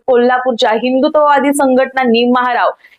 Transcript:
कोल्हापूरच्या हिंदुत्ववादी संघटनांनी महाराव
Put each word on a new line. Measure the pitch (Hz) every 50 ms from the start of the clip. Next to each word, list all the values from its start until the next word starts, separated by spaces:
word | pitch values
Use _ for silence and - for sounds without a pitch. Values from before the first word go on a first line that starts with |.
| -
कोल्हापूरच्या | - 254 240 240 254 254 254 247 254 240 214 247 214 220
हिंदुत्ववादी | 220 233 254 254 262 254 302 311 302 294 294 285 277 247 285 285
संघटनांनी | 294 277 262 254 262 262 262 262 262 262 240 226 233 240 240
महाराव | 247 247 247 247 240 214 180 160 - _ _ - _